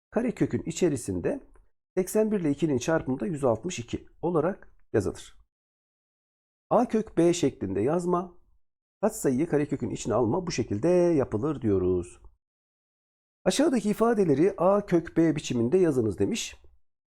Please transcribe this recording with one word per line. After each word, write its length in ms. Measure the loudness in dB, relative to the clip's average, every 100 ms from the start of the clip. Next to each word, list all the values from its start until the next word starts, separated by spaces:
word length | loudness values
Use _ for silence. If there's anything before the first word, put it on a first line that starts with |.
| _
Karekökün 520 | -4 -2 -2 -2 -2
içerisinde 840 | -6 -2 0 0 -4 -4 -4 -6 -10 -20 _ _ _ -4
seksen 340 | -2 0 0
bir 80 | 0
ile 120 | -2
ikinin 260 | 0 0 0
çarpımı 420 | 0 -2 -2 -4
da 60 | -4
yüz 180 | -2
altmış 360 | 0 0 -2 -8
iki 280 | -8 -8 -10 -8
olarak 500 | -2 0 0 -4 -12 -20 -4
yazılır. 500 | -2 0 -4 -14 -20 _ _ _ _ _ _ _ _ _ _ _ _ _
A 180 | 0 2
kök 300 | 0 -2 2
B 160 | 2
şeklinde 480 | 4 0 -2 -4 -2
yazma, 560 | 0 0 0 -2 -4 -12 _ _ _ _ _ _
katsayıyı 480 | -4 0 0 0 0
karekökün 400 | 0 -2 -4 -6
içine 240 | -6 -2
alma 340 | 0 2 0 -2
bu 40 |
şekilde 360 | -4 -4 -2 2
yapılır 760 | 4 4 2 0 -2 -4 -2
diyoruz. 580 | 2 2 2 0 -2 -12 -20 -20 _ _ _ _ _ _ _ _ _ _ -2
Aşağıdaki 440 | 2 2 2 0
ifadeleri 640 | 0 2 2 2 4 2 2
A 280 | 2 2 2
kök 320 | 0 0 2
B 180 | 2 0
biçiminde 420 | -2 -2 2 2
yazınız 420 | 2 2 0 0
demiş. 360 | -2 -2 -8 -12 -20 -20 _ _